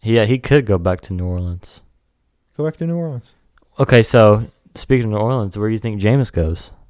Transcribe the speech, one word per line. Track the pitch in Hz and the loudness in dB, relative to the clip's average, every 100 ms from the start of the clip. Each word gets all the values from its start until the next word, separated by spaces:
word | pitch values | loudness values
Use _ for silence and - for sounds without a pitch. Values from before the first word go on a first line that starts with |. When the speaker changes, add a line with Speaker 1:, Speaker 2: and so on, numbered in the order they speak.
Speaker 1:
Yeah, | 110 117 107 | 2 0 2
he | 127 | -2
could | - 147 110 | 2 2 2
go | 95 | -2
back | 92 90 | 0 -4
to | - | -6
New | 92 90 | -8 -6
Orleans. | 90 90 87 - - _ _ _ _ _ _ _ - | -6 -8 -10 -14 -20 _ _ _ _ _ _ _ -8
Speaker 2:
Go | |
back | 156 156 | -8 -6
to | 165 | -6
New | 170 | -6
Orleans. | 165 127 - _ _ _ _ - | -6 -10 -14 _ _ _ _ -4
Speaker 1:
Okay, | 135 123 | 4 4
so | 110 123 107 107 117 _ _ - | 6 6 6 4 -2 _ _ -20
speaking | - 131 117 | -2 -2 0
of | |
New | 107 | -2
Orleans, | 110 127 101 104 | -2 -2 -4 -4
where | 107 | -4
do | |
you | 113 | -4
think | 113 104 | -6 -2
Jameis | 101 135 123 | 0 2 0
goes? | - 80 82 - - | -4 -4 -4 -12 -20